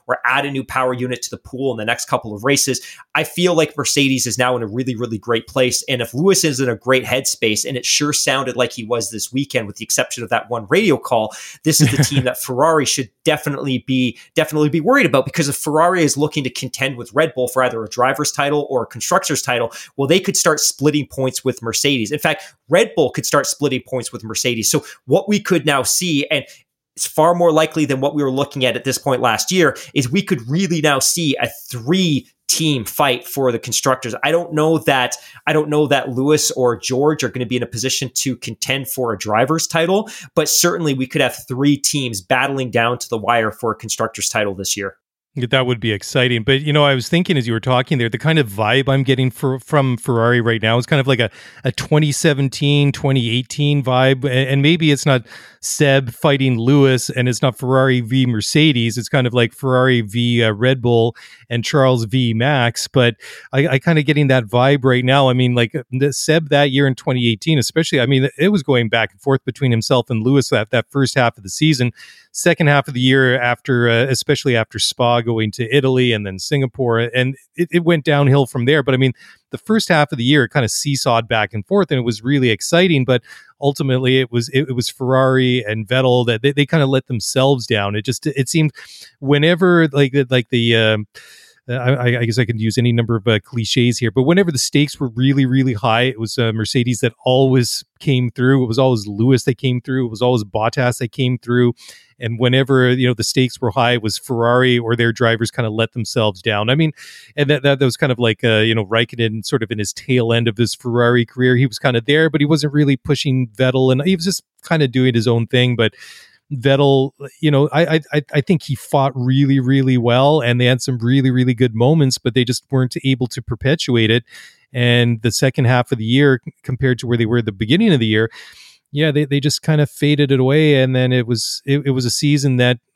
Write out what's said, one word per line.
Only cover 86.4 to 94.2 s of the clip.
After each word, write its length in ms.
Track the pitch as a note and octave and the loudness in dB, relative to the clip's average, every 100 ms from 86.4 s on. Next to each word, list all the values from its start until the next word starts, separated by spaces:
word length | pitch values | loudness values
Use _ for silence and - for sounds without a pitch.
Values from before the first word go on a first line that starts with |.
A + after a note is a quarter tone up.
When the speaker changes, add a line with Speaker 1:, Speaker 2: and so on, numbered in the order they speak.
Speaker 2:
they, 80 | C3 | 0
they 160 | C#3+ C#3+ | 2 0
kinda 200 | E3 C3+ | 2 2
let 200 | C3+ - | 0 -2
themselves 640 | A#2+ - C3 C3+ C3+ - | -6 -4 0 2 2 0
down. 260 | A2 G2+ | -2 0
It 100 | G#2 | -2
just, 220 | G#2 A#2+ D#3 | -4 -6 -4
it 220 | C#3 C3 | -4 -2
seemed 240 | E3 D#3 - - - - _ | 0 0 -2 -16 -20 -20 _
whenever, 640 | C3+ C#3+ D#3 F3 F#3 F3 D#3+ | 0 2 2 2 4 4 2
like, 180 | C#3 C#3 | 2 2
the, 160 | C#3 B2 | 2 0
like, 200 | B2+ A#2+ | 0 0
the, 260 | B2 A#2 | 0 2
um, 320 | A2+ A2 G#2+ G#2+ - - - - _ - | 4 4 0 -4 -14 -20 -20 -20 _ -10
I, 60 | |
I, 460 | B2 B2 C3 B2 A#2+ | -4 0 0 0 0
I 60 | A#2 | 0
guess 120 | A2 | 0
I 60 | |
could 160 | A#2 A#2 | -2 -2
use 160 | A2+ A2 | -2 0
any 160 | A#2+ | 2
number 240 | A#2 A2+ A2+ | 2 0 0
of, 100 | G#2 | 0
uh, 120 | G#2+ | 0
cliches 580 | - A#2+ G#2+ - A#2+ A#2 | -2 -6 -2 2 2 0
here, 140 | A#2 | -2
but 140 | C3 | 0